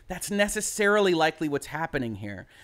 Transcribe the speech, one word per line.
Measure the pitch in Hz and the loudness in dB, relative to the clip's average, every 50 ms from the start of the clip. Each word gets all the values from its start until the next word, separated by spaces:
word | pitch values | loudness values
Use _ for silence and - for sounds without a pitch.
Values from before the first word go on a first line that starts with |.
| - - | -14 -12
that's | 185 175 - - | -10 -8 -6 -2
necessarily | 202 202 208 208 - 214 196 - - - 208 202 208 214 202 190 175 | 0 2 2 2 0 -2 -4 -4 -2 0 2 4 4 4 4 4 4
likely | 160 156 160 160 - 165 151 | 4 4 2 2 0 -2 -2
what's | 143 139 - - | -2 -2 -4 -4
happening | - 151 165 160 - 139 127 117 110 | -8 -6 -4 -4 -2 -2 -2 -4 -6
here. | 98 104 104 101 92 - - - - | -8 -10 -10 -10 -12 -14 -18 -20 -20